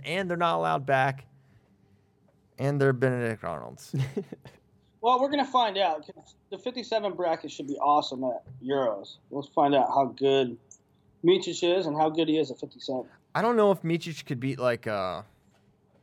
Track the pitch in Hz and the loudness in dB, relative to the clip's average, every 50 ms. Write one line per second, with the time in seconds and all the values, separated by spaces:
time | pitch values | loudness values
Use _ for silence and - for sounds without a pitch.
0 | 139 139 165 190 196 180 175 170 175 170 170 165 165 160 160 156 131 139 139 131 | -6 -6 -4 -4 -2 -2 -2 0 0 0 0 0 0 0 0 -2 0 2 2 4
1 | 131 139 135 135 - - _ _ _ _ _ _ _ _ _ _ _ _ _ _ | 4 2 0 -2 -8 -18 _ _ _ _ _ _ _ _ _ _ _ _ _ _
2 | _ _ _ _ _ _ _ _ _ _ _ - 127 139 143 143 139 139 131 120 | _ _ _ _ _ _ _ _ _ _ _ -6 -4 -2 0 2 2 2 2 2
3 | 131 127 127 123 120 113 110 - - 87 82 71 58 60 62 - - - - 131 | 2 0 0 0 -2 -2 -4 -4 -6 -8 -8 -8 -10 -12 -16 -16 -14 -6 -4 -4
4 | 131 - - 208 143 - - - _ - - _ _ _ _ _ _ _ _ _ | -4 -2 -4 -8 -8 -8 -14 -18 _ -20 -20 _ _ _ _ _ _ _ _ _
5 | 214 233 254 247 262 277 294 277 262 269 - 254 233 214 190 196 190 170 156 156 | 0 2 2 2 2 0 0 0 -2 0 2 2 2 2 2 0 0 0 0 -2
6 | - - - - - - _ _ _ _ 196 190 - 254 240 254 208 - 226 220 | -6 -12 -18 -20 -20 -20 _ _ _ _ -14 -8 -8 -8 -8 -8 -6 -4 -4 -2
7 | 208 196 175 160 180 165 165 160 - 143 - - 147 135 143 - - 143 147 147 | -2 -2 -4 -2 -2 -2 -2 -2 -4 -10 -12 -10 -8 -8 -4 0 2 4 4 4
8 | 147 - 135 123 131 127 117 - - - - - 123 131 139 139 131 113 104 98 | 2 0 -4 -4 -4 -4 -4 -6 -8 -14 -18 -12 -6 -2 0 0 2 0 -2 -4
9 | 92 - - - _ _ 127 143 135 - _ 165 147 139 143 135 120 - - 139 | -8 -14 -20 -20 _ _ -10 -10 -10 -4 _ 2 4 4 4 4 4 4 4 2
10 | 139 120 110 - 135 139 135 139 131 120 117 - _ _ - - _ _ _ _ | 2 2 0 0 2 4 4 4 2 0 -2 -8 _ _ -20 -20 _ _ _ _
11 | _ _ _ _ - 170 190 185 - 175 160 - 180 170 175 196 180 156 147 151 | _ _ _ _ 4 4 4 4 2 -2 -4 -2 0 2 2 2 0 -2 0 2
12 | 156 156 151 165 160 156 151 160 147 131 123 - - 139 - 123 - - 131 127 | 2 2 2 2 0 2 2 0 0 -2 -4 -10 -12 -14 -14 -14 -10 -6 -6 -6
13 | - - - _ _ _ _ 160 196 233 240 220 208 202 190 - - 165 170 170 | -6 -8 -14 _ _ _ _ 0 0 2 4 4 6 6 4 2 2 0 -2 -2
14 | - 170 156 - - - 143 120 123 135 131 - 123 123 117 117 - 113 107 101 | -2 -6 -10 -10 -8 -8 -6 -4 -4 -4 -4 0 0 0 0 0 -2 -4 -2 -2
15 | 95 92 87 82 104 - _ _ _ _ _ _ _ _ _ _ _ _ _ _ | -2 -4 -4 -6 -10 -14 _ _ _ _ _ _ _ _ _ _ _ _ _ _